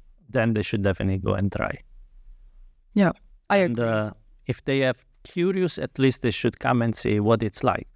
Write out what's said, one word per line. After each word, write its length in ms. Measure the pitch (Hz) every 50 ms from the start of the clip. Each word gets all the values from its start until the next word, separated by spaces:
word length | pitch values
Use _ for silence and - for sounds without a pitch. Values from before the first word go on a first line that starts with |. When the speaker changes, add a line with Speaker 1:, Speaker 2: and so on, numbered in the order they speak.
| - - - _ _ -
Speaker 1:
then 240 | - 131 113 117 113
they 80 | 107
should 200 | 101 - - 104
definitely 360 | 98 98 95 - 110 98 95 95
go 160 | 92 - 98
and 160 | 98 98 98
try. 260 | - - - - - - - - - - - - - - - - - - - - - - - - - _ _ _ -
Speaker 2:
Yeah, 180 | 202 196 165 - - - - - - _ -
I 80 | 202 202
Speaker 1:
And, 200 | 185 147 120 117
Speaker 2:
agree. 120 | 120 113
Speaker 1:
uh, 200 | 113 107 107 104 - - _ - - _ _
if 180 | - 120 - -
they 160 | - 139 135
have 240 | 135 131 120 - _ _ _ _ -
curious, 540 | - - 175 170 190 190 190 185 170 - -
at 200 | - - - -
least 240 | 131 135 123 -
they 80 | - 120
should 280 | - - - 120 - -
come 220 | - 127 127 120
and 120 | 117 117 110
see 240 | - - 113 107 104
what 220 | 101 110 117 104
it's 200 | 113 104 - - -
like, 240 | 123 92 - - - -